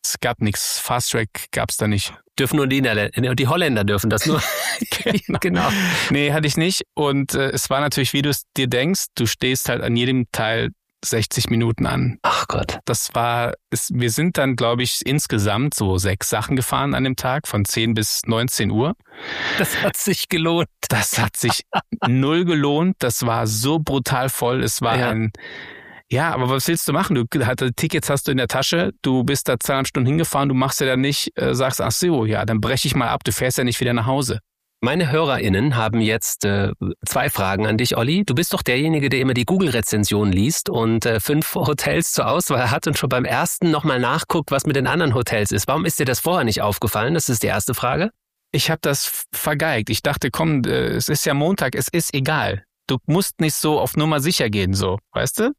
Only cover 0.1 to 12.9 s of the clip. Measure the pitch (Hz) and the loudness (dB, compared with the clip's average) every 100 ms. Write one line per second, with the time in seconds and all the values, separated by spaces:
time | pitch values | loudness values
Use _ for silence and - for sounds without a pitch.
0.1 | - 123 120 107 101 - - - 123 - | -2 -2 0 0 0 -4 -6 -2 -2 0
1.1 | 120 110 - - - 113 - 107 104 - | -2 -2 -6 -6 -4 -2 0 0 0 -2
2.1 | - _ - 135 151 139 135 131 104 101 | -10 _ -2 0 2 2 2 2 2 0
3.1 | - 127 127 131 170 170 113 101 101 110 | 0 0 2 2 2 2 2 2 2 2
4.1 | 107 156 151 - 587 - - - - - | 0 2 0 0 -4 -4 -6 -6 -4 -2
5.1 | 208 - 180 185 175 165 202 185 175 - | -2 -2 -2 0 0 0 0 0 -2 0
6.1 | 143 143 151 151 139 160 190 - - 147 | 0 2 2 0 0 0 0 -6 -2 0
7.1 | 139 135 - 135 131 - 135 147 135 127 | 0 0 0 0 -2 0 0 0 0 0
8.1 | 143 143 135 - - 131 123 143 190 - | 0 0 -2 -4 -2 0 2 2 0 -4
9.1 | - 117 - 127 131 - 120 120 117 123 | -2 -2 0 0 0 0 -2 0 0 2
10.1 | 131 120 - 110 113 120 - _ _ - | 0 -2 -2 0 0 -2 -6 _ _ -4
11.1 | 117 104 - - 117 117 110 - 131 127 | -2 -2 -2 0 0 0 0 -2 0 -2
12.1 | 113 - - - - - - - | -2 -2 -2 -2 -4 -4 -6 -4